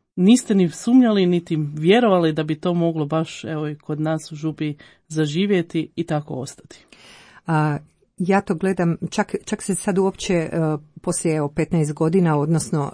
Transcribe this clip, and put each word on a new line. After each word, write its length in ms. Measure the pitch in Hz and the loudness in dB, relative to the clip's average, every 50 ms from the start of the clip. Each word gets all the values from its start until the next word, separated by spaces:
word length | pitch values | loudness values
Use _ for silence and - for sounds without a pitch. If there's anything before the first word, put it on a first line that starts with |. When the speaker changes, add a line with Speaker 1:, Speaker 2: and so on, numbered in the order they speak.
| _ _ _ | _ _ _
Speaker 1:
niste 380 | - 180 196 240 247 - - 214 | 2 4 6 6 6 4 2 2
ni 160 | 196 185 165 | 2 2 2
sumnjali, 560 | - - - - 240 262 254 233 214 202 190 | 0 -4 -2 4 6 6 6 6 4 2 2
niti 320 | 175 180 175 170 - 170 156 156 147 147 | 2 2 0 0 -2 -4 -4 -4 -4 -4
vjerovali 580 | 151 156 170 196 240 247 220 190 180 165 160 156 | 0 2 4 4 6 6 4 4 4 4 2 0
da 100 | 156 156 | 0 -2
bi 180 | 156 156 151 | -4 -4 -4
to 140 | - 185 175 | -2 -2 0
moglo 320 | 175 170 165 160 160 151 | 0 0 0 0 -2 -2
baš, 380 | 143 156 160 160 - - - - | -2 -2 -2 -2 -4 -6 -12 -10
evo, 240 | 110 160 151 151 151 | -8 -6 -6 -6 -6
i 100 | 151 151 | -8 -10
kod 220 | _ - 156 147 | _ -8 -6 -4
nas 320 | 156 160 160 156 - - 165 | -2 -2 -2 -4 -6 -8 -12
u 40 | |
župi 380 | 151 151 156 151 - 156 151 143 147 - - _ _ _ - | -8 -8 -6 -6 -6 -6 -6 -8 -8 -14 -20 _ _ _ -8
zaživjeti 840 | 156 156 156 147 147 165 196 202 202 180 165 170 - 165 156 - _ | -4 -2 -2 0 0 0 0 2 2 0 0 -2 -4 -4 -4 -4 _
i 80 | - 165 | -8 -6
tako 300 | - 160 151 147 - 139 | -4 -4 -4 -4 -6 -8
ostati. 520 | 131 127 143 - - - - - - _ _ - - - - - - - - - - - | -10 -10 -12 -14 -18 -20 -20 -20 -20 _ _ -20 -20 -20 -20 -20 -20 -20 -20 -20 -12 -6
Speaker 2:
A, 320 | - 165 156 151 151 147 147 - - _ _ _ _ _ - | -2 0 0 2 0 -2 -4 -6 -12 _ _ _ _ _ -6
ja 220 | 180 170 190 196 | -2 0 2 2
to 140 | 196 - 196 | 0 0 -4
gledam, 420 | 160 196 190 190 185 175 170 165 - - 165 | -2 -2 -2 -2 0 0 0 0 -2 -4 -6
čak, 240 | - - 202 - - 190 - | -4 -4 -4 -4 -4 -8 -8
čak 180 | - 220 208 - | -6 -8 -6 -4
se 120 | - 190 | -4 -6
sad 240 | - - 214 190 190 | -4 -4 -2 0 0
uopće, 360 | 190 196 190 - - - 190 | 0 0 -2 -4 -4 -2 -2
e, 160 | 170 160 - - 170 160 156 156 151 151 _ _ - - | 0 -2 -2 -2 -2 -2 -2 -2 -4 -6 _ _ -10 -6
poslije, 340 | 180 170 - - 170 156 | -6 -4 -2 -2 -2 0
evo, 120 | 156 147 147 | 0 -2 -2
petnaest 440 | - - 160 - - 170 156 147 151 | -2 -4 -4 0 0 0 0 0 -2
godina, 460 | - - 160 165 190 180 165 156 147 | 0 0 2 2 4 4 4 2 2
odnosno 540 | 143 151 165 156 - - - 156 143 - | 2 2 0 0 0 -2 -2 -4 -4 -4